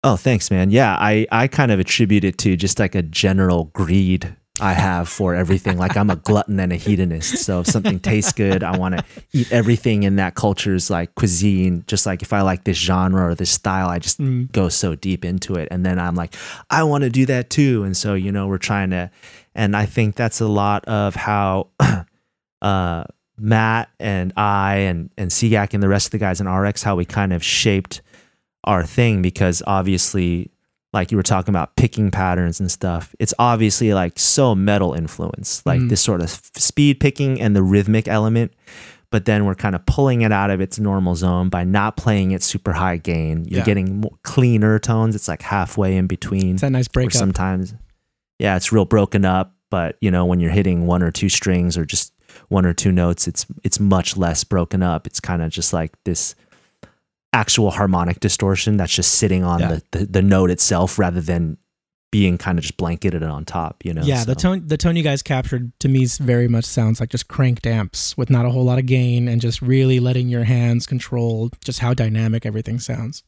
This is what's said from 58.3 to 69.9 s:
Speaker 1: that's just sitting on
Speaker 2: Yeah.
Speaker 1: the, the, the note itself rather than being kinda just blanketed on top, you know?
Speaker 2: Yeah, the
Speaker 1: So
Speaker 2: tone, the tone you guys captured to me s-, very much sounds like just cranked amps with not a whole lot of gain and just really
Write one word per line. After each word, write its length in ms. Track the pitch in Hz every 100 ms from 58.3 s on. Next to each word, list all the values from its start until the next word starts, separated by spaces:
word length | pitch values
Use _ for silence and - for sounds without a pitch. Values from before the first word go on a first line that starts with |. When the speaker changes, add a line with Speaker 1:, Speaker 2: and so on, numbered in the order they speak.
| - 101 95 - 104
Speaker 1:
that's 160 | 87 -
just 180 | 90 -
sitting 280 | 104 92
on 160 | 90 87
Speaker 2:
Yeah. 80 | 85
Speaker 1:
the, 160 | 80 - 87
the, 60 | 101
the 160 | 92
note 280 | 98 95 92
itself 480 | 87 - 87 92 -
rather 220 | 92 87
than 380 | 80 - 82 - _ _ _ _ _
being 280 | 104 95 87
kinda 240 | - 87
just 160 | 78 -
blanketed 460 | 85 85 101 82
on 200 | 78 73
top, 400 | 78 87 80 -
you 100 | 90
know? 100 | 80
Speaker 2:
Yeah, 200 | 139 127
the 120 | 117 131
Speaker 1:
So 40 |
Speaker 2:
tone, 280 | 180 190 165
the 100 | 151
tone 180 | 175 170
you 80 |
guys 180 | 151 139
captured 520 | - 131 123 127 120 -
to 80 | 139
me 160 | 135 127
s-, 120 | -
very 300 | 127 120 120
much 160 | 117
sounds 380 | 113 - 110 113
like 80 | 113
just 180 | 120 -
cranked 400 | - 131 117 117
amps 480 | 113 95 - - -
with 140 | 123
not 160 | 127 123
a 40 |
whole 120 | 123
lot 160 | 127 123
of 60 | 127
gain 420 | 131 123 120 120
and 140 | 117
just 200 | 117 123
really 380 | 123 131 131